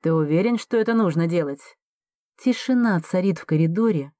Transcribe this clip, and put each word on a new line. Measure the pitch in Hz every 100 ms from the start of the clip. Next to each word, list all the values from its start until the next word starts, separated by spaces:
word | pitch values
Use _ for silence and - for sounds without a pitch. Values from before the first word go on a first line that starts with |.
Ты | 160
уверен, | 160 147 160 214 233
что | - 233
это | 220
нужно | 226 196 160 170
делать?» | 170 143 139 - _ _ _ _ _ _ -
Тишина | 254 240 - 254 233 180
царит | - 180 196 165
в | -
коридоре. | 156 165 175 226 175 139